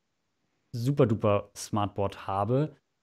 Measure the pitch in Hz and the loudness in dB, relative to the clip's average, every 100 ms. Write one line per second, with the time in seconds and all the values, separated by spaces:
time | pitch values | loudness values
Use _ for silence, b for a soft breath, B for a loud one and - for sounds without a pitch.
0 | _ _ _ _ _ _ _ 120 120 147 | _ _ _ _ _ _ _ -4 -2 2
1 | 123 107 107 101 - - - 110 101 - | 4 4 2 2 0 -12 -6 -2 -2 -2
2 | 98 - - 98 104 131 151 - _ _ | -4 -4 -6 -2 0 0 0 -6 _ _